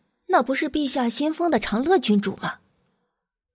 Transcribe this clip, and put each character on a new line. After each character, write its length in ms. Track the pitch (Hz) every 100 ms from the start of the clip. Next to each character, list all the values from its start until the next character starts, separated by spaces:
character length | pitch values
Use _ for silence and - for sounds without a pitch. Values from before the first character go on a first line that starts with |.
| _ _ -
那 140 | 359
不 140 | 262
是 160 | 269 311
陛 160 | 302 277
下 220 | 277 233
新 260 | - 294
封 160 | 320 339
的 80 | 240
长 240 | - 214
乐 140 | 294 370
郡 220 | 220 208
主 160 | 202 -
吗？” 180 | - - _ _ _ _ _ _ _ _ _